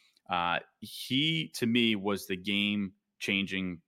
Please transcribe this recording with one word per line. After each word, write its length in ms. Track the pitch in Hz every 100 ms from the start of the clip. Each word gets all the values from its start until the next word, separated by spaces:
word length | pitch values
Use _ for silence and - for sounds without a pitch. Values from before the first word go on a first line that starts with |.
| _ _ -
Uh, 300 | 90 85 82 - _
he, 720 | - - - 131 156 160 - -
to 100 | 117
me, 280 | 120 117
was 320 | 104 101 98 -
the 100 | 95
game-changing 1400 | 98 101 104 104 98 - _ _ - 98 95 95 92 82